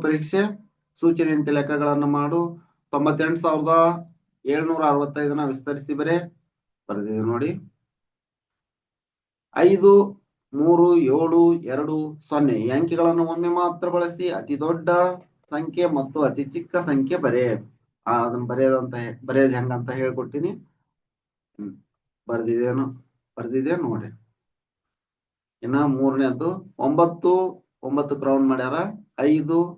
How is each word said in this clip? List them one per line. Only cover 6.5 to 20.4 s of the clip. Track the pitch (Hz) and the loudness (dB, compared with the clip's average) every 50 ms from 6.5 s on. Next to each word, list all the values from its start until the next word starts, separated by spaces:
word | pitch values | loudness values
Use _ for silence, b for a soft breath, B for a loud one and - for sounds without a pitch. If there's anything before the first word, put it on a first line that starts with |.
| _ _ _ _ _ _ _ _ | _ _ _ _ _ _ _ _
ಬರ್ದಿದೆ | 104 101 101 107 107 107 110 113 | -8 -8 -6 -6 -4 -4 -2 -2
ನೋಡಿ. | 117 120 139 160 185 - - - _ _ _ _ _ _ _ _ _ _ _ _ _ _ _ _ _ _ _ _ _ _ _ _ _ _ _ _ _ _ _ _ _ _ _ _ _ | -2 -2 -4 -4 -6 -8 -12 -18 _ _ _ _ _ _ _ _ _ _ _ _ _ _ _ _ _ _ _ _ _ _ _ _ _ _ _ _ _ _ _ _ _ _ _ _ _
ಐದು, | - 165 180 196 190 180 196 202 202 202 202 - - _ _ _ _ _ _ - | 4 4 4 6 6 8 8 8 8 6 4 -2 -12 _ _ _ _ _ _ -4
ಮೂರು, | 139 147 165 175 170 170 175 175 170 143 127 | 0 4 4 6 6 6 6 6 4 4 4
ಏಳು, | 135 151 165 165 165 170 170 170 170 170 165 | 2 2 2 2 4 6 6 6 4 2 -2
ಎರಡು, | 117 131 139 151 151 156 156 151 151 156 - | -6 -4 -4 -4 -4 -4 -4 -4 -6 -10 -14
ಸೊನ್ನೆ | - - 151 147 147 135 117 | -10 -4 0 2 2 2 2
ಈ | 107 110 120 | 0 0 0
ಅಂಕಿಗಳನ್ನು | 127 147 170 170 170 165 170 170 170 170 170 | 0 0 0 0 0 0 0 0 0 -2 -2
ಒಮ್ಮೆ | 160 165 165 170 175 | -2 -2 -4 -2 -2
ಮಾತ್ರ | 170 175 175 175 175 - - 175 | 0 0 0 -2 -2 -4 -6 -2
ಬಳಸಿ | 170 175 175 170 170 170 180 180 | -2 -2 -2 -2 -4 -6 -6 -6
ಅತಿ | - - - - 147 139 | -6 -6 -6 -6 -6 -4
ದೊಡ್ಡ | 151 156 170 165 165 170 175 175 180 180 180 180 - _ _ _ _ _ | -2 -4 -4 -2 0 0 2 2 2 2 0 -6 -12 _ _ _ _ _
ಸಂಖ್ಯೆ | 151 147 160 160 - 175 175 | -8 -8 -8 -6 -4 -2 -2
ಮತ್ತು | 170 156 139 135 135 - 156 | 0 0 -2 -4 -4 -2 -2
ಅತಿ | 147 131 - 143 139 | -2 -2 0 -2 -6
ಚಿಕ್ಕ | 139 - 170 170 - - 175 | -6 -8 -10 -12 -4 -4 -4
ಸಂಖ್ಯೆ | 170 170 143 139 135 135 180 180 | -2 0 0 0 0 0 -2 -2
ಬರೆ. | 147 127 113 123 127 120 110 107 - - _ _ _ _ _ _ _ | 0 0 0 0 0 0 -2 -4 -6 -14 _ _ _ _ _ _ _
ಆ, | 113 117 120 117 | -4 -2 -2 -2
ಅದನ್ನ | 120 117 123 123 | -2 -4 -6 -6
ಬರೆಯೋದಂತ, | 120 123 127 135 131 131 131 127 127 123 120 120 117 113 - - | -6 -2 0 2 2 2 2 -2 -4 -8 -8 -8 -8 -10 -12 -8
ಬರೆಯೋದು | - 131 135 135 131 127 | -2 2 2 4 4 2
ಹೆಂಗಂತ | 123 120 127 123 120 120 113 | 0 -2 -4 -4 -6 -6 -6
ಹೇಳ್ಕೊಡ್ತೀನಿ, | 127 131 131 131 113 120 123 - - 143 | -6 -4 -4 -4 -4 -4 -8 -6 -6 -6